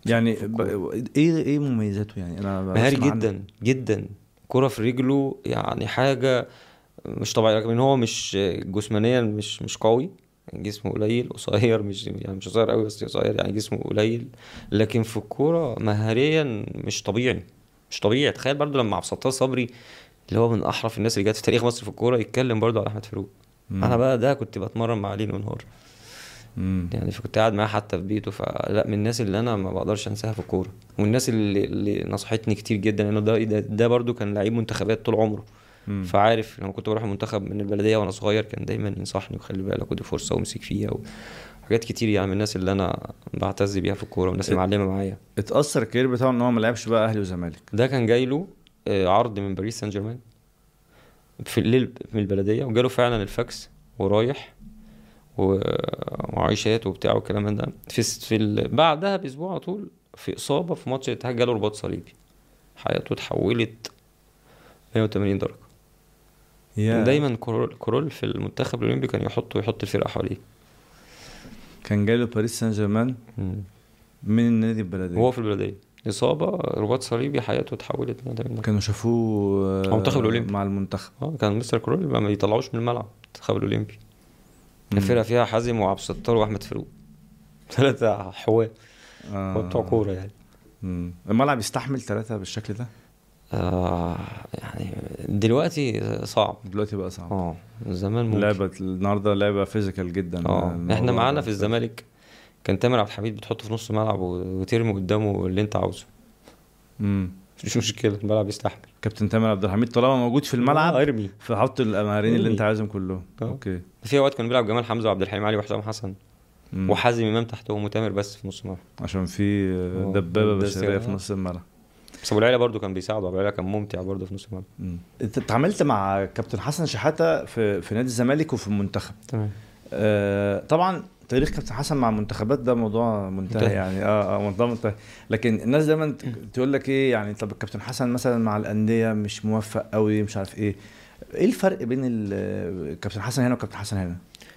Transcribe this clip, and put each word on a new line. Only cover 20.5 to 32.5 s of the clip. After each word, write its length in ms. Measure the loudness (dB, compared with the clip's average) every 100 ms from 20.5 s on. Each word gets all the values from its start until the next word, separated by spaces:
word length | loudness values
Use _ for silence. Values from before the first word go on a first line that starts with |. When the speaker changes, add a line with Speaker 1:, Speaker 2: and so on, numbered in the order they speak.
| 4
Speaker 2:
أحرف 340 | 0 -2 -4 0
الناس 200 | 0 2
اللي 120 | 0
جت 60 | 2
في 60 |
تاريخ 220 | 2 2
مصر 200 | 2 -2
في 60 | -6
الكورة، 280 | -2 2 2
يتكلم 420 | 0 0 0 2
برضه 200 | 2 2
على 80 | -2
أحمد 160 | -6 -8
فاروق. 240 | -8 -8 -12 _ _ -6
Speaker 1:
مم. 140 | 0
Speaker 2:
أنا 140 | 4 4
بقى 200 | 4 4
ده 160 | 2
كنت 240 | 0 -4 -6
بتمرن 400 | -6 -2 -2 -2
مع 160 | -2
ليل 220 | -4 -4 -4
ونهار. 260 | -6 -8 -12 -20 -20 -20 -20 -20 -18 -20 -14 -6
Speaker 1:
مم. 320 | -2 -2 -2
Speaker 2:
يعني، 180 | -4 -4
فكنت 260 | -6 -4 2
قاعد 160 | 2
معاه 140 | 2 0
حتى 300 | -2 -2 -4
في 60 |
بيته، 280 | -2 -4 -4
فلا، 560 | -6 -6 -4 0 0 2
من 60 |
الناس 280 | 0 0 0
اللي 180 | 0 0
أنا 160 | 0 -2
ما 160 | -2
بقدرش 360 | -2 -2 -2 -4
أنساها 260 | -4 -4
في 60 | -4
الكورة. 300 | -2 -2 -2 -10 -10 0
والناس 300 | 2 4 2
اللي، 340 | 2 4 2
اللي 400 | 0 0 0 0 -2
نصحتني 480 | -4 -2 -2 0